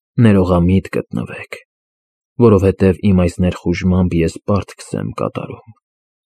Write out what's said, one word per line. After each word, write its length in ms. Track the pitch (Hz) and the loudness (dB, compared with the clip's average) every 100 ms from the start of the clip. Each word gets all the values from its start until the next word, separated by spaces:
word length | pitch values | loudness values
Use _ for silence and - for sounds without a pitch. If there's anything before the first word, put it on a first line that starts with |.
| _ - | _ 0
ներողամիտ 680 | 113 98 90 90 87 95 - | 2 4 2 2 2 0 -2
գտնվեք, 720 | 57 - - - - - - _ _ _ _ _ _ _ - | -6 -8 -10 -10 -14 -18 -20 _ _ _ _ _ _ _ 2
որովհետև 640 | 120 101 95 92 95 90 | 4 4 2 2 0 0
իմ 180 | 104 92 | 0 2
այս 160 | 87 - | 0 0
ներխուժմամբ 800 | 90 - - 87 92 90 90 | -2 -2 -4 -2 0 0 0
ես 200 | 85 82 - | 0 -2 -4
պարտքս 500 | - 101 - - - | -4 -4 -4 -14 -12
եմ 160 | - 52 | -10 -8
կատարում։ 640 | - 53 - - - - - _ _ _ _ _ | -8 -8 -8 -12 -14 -20 -20 _ _ _ _ _